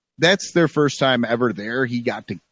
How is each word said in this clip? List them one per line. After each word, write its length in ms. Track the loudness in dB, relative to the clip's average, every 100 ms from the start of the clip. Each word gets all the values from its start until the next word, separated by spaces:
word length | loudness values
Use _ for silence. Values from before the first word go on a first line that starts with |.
| _ 0
that's 340 | 2 2 0
their 160 | 2 2
first 300 | 2 0 2
time 260 | 0 2
ever 280 | 0 0 0
there. 340 | -2 -6 -4 -2
He 140 | -2
got 280 | -4 -6 -8
to 100 | -12 _